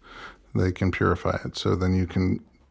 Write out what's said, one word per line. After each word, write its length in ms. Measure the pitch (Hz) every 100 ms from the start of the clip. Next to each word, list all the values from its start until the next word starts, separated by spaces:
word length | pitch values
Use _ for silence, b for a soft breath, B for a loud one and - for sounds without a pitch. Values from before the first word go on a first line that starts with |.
| B B B B _
They 160 | 107 92
can 180 | 90 95
purify 460 | - 98 90 92 -
it. 120 | - -
So 180 | 101
then 200 | 95 92 92
you 100 | 87
can, 340 | 95 92 - - _ _